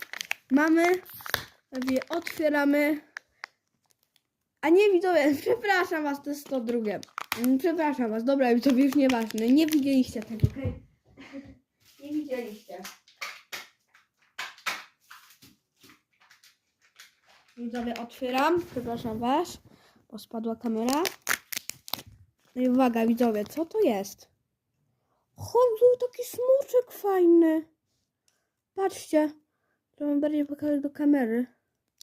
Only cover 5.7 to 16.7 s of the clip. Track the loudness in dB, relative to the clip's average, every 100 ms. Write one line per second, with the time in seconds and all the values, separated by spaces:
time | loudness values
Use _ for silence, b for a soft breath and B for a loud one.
5.7 | 0 0 -2 -4 -6 -8 -10 -6 -6 -2
6.7 | -4 -2 -6 -10 -12 -8 -2 2 2 2
7.7 | 0 -2 0 -2 -2 0 2 4 4 4
8.7 | 4 4 4 2 2 -2 -2 2 4 4
9.7 | 2 2 2 0 -4 -10 -2 -2 -2 -8
10.7 | -8 -16 _ _ -20 -18 -18 -18 -20 _
11.7 | _ _ -20 -8 -8 -6 -8 -8 -14 -18
12.7 | -16 -16 -18 _ -14 -14 -14 -16 -18 -18
13.7 | _ _ _ _ _ _ -16 -16 -10 -10
14.7 | -10 -14 _ _ -20 -20 _ -20 _ _
15.7 | _ -20 -20 _ _ _ _ _ _ _